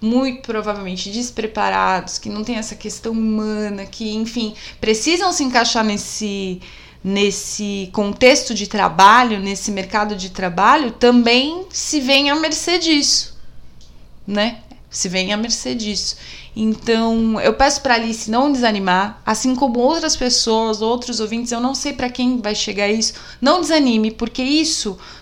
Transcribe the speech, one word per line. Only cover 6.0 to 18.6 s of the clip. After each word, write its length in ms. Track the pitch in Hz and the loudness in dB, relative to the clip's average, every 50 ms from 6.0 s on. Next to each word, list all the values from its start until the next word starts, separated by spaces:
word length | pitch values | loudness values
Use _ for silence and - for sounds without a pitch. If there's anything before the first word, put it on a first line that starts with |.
| - - - - 214 208 202 196 190 185 185 185 185 - - - - - - - - | -6 -8 -8 -6 -6 -6 -4 -4 -6 -6 -8 -8 -12 -18 -20 -20 -20 -20 -18 -10 -6
nesse 840 | 185 196 202 202 202 196 - - - - - 214 202 202 196 190 185 190 | -2 0 2 2 2 0 -2 -6 -8 -8 -6 -6 -6 -6 -6 -8 -6 -2
contexto 600 | 214 208 202 202 - 254 254 294 285 - - 240 | -2 0 0 2 4 6 6 6 6 2 -2 -4
de 140 | 196 202 | -4 -6
trabalho, 720 | 196 - 208 190 180 160 165 190 196 220 247 254 240 220 196 | -4 0 2 2 2 6 8 10 10 10 10 6 4 2 -2
nesse 320 | 190 196 196 190 - - | -4 -4 -6 -6 -6 -6
mercado 460 | 202 196 185 185 - 214 208 214 214 | -4 -4 -6 -2 -2 -2 -2 -2 -4
de 140 | 196 185 190 | -6 -8 -10
trabalho, 600 | - - 185 180 170 175 196 220 269 311 294 233 | -8 -4 -4 -4 0 4 6 6 6 6 4 0
também 760 | 233 - - 240 247 240 240 233 240 247 262 294 330 359 370 - | -2 4 4 6 6 8 6 6 4 4 2 0 -4 -6 -8 -8
se 300 | - - - - - 302 | -8 -8 -6 -2 -2 -2
vem 280 | 262 247 277 269 285 285 | 2 4 4 4 4 2
à 60 | 285 | 0
mercê 420 | 311 320 320 302 - - - 349 | 0 0 -2 -2 -2 -2 0 0
disso, 640 | 359 330 330 311 285 277 - - - - - - - - - - - - - - - - - - - - - - - - | 0 2 2 2 2 2 2 0 0 -2 -4 -10 -14 -14 -14 -14 -16 -16 -16 -18 -18 -20 -20 -20 -20 -20 -20 -20 -16 -10
né? 320 | - 202 208 208 233 233 - - - - - - - | -6 -2 -2 -2 -2 -4 -8 -16 -20 -20 -20 -20 -12
Se 180 | - - - 190 | -8 -6 -6 -4
vem 240 | 175 185 185 185 208 | -2 -2 -2 -2 -2
à 40 | |
mercê 400 | 208 220 233 240 - - 254 254 | -2 -2 -2 -4 -4 -4 -6 -6
disso. 400 | 240 220 208 208 - - - - - - - - - - - - | -4 -4 -4 -4 -4 -4 -6 -8 -10 -12 -18 -18 -18 -18 -14 -6
Então, 840 | - 214 220 220 - - 226 226 226 226 226 226 226 226 220 220 208 | -2 0 0 0 -2 0 0 2 2 4 2 2 2 2 2 2 2
eu 120 | - 214 220 | 2 2 2
peço 260 | - 269 285 285 - | 4 2 2 2 0
pra 140 | - 269 240 | 0 2 2
Alice 360 | 226 226 226 220 - - 220 | 2 0 -2 -4 -6 -4 -2
não 220 | 214 240 269 294 285 | 0 2 2 2 2
desanimar, 680 | 254 | 2